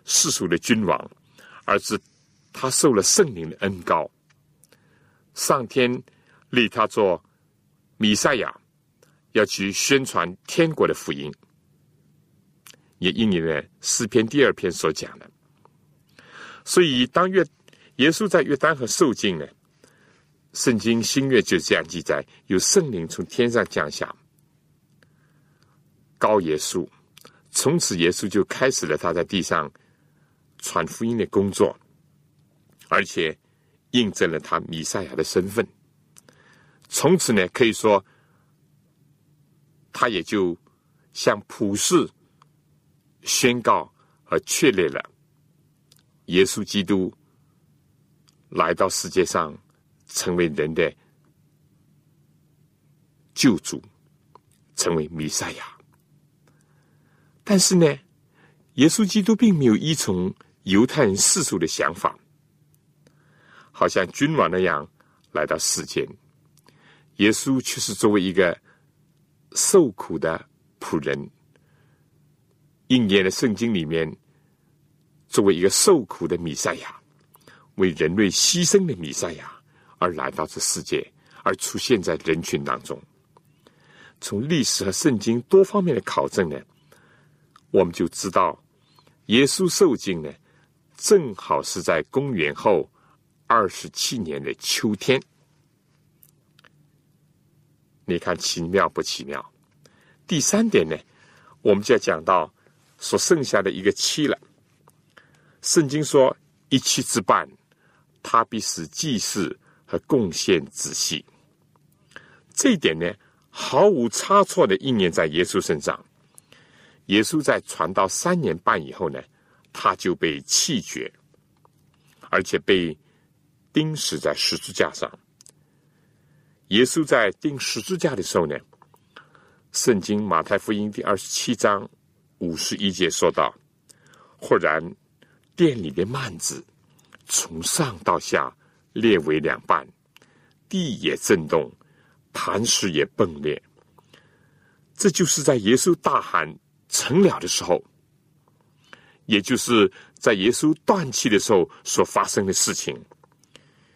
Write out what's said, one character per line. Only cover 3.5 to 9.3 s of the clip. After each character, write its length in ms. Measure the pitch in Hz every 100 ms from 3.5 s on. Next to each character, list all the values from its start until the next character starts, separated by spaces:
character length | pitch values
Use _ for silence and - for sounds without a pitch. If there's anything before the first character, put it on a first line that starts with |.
| -
恩 200 | 98 92
膏。 260 | 85 85 73 _ _ _ _ _ _ _ _ _ _ _ _
上 340 | - - 147 113
天 240 | 135 123 127 - _ _ _ -
立 180 | 123 110
他 160 | 117 107
做 340 | - 98 85 _ _ _ _ _ _ _ -
弥 160 | 110
赛 220 | 104 165 127
亚， 200 | 73 - _ _ _ _ _ _ _